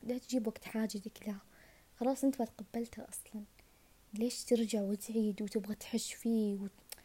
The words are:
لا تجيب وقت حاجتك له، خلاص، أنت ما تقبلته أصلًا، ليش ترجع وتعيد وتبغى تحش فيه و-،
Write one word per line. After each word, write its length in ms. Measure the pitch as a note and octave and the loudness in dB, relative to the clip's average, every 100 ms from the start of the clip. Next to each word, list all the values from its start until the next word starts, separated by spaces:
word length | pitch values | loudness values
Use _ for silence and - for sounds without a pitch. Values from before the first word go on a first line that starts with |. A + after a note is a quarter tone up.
لا 160 | A3+ B3+ | -4 -4
تجيب 280 | - B3+ A3 | 0 0 0
وقت 180 | G#3+ | -2
حاجتك 640 | - A3 A3 G#3 G#3 - - | -4 0 0 -2 -8 -8 -8
له، 100 | G3 - - - - - - | -8 -10 -20 -20 -20 -20 -2
خلاص، 280 | B3 C4+ | 0 4
أنت 160 | C4+ C4+ | 2 2
ما 60 | A3+ | -2
تقبلته 560 | - G3+ A#3 A#3 - - | -4 -8 -6 -6 -8 -12
أصلًا، 360 | - - G#3+ G#3 - - - - - - | -12 -10 -12 -12 -18 -20 -20 -20 -20 -12
ليش 300 | G#3 A#3+ - | -2 0 0
ترجع 380 | - A#3+ A3+ G#3+ | 4 4 6 2
وتعيد 600 | G3 G3+ - A3+ G#3+ G3 | 2 0 0 2 2 2
وتبغى 320 | G#3 A3 G3 | -2 -2 -2
تحش 400 | G#3+ - A#3 - | -6 -2 -2 -2
فيه 460 | - A#3 A3+ G#3+ G3+ | -4 2 4 4 0
و-، 80 | G3 - - - | -4 -10 -16 -18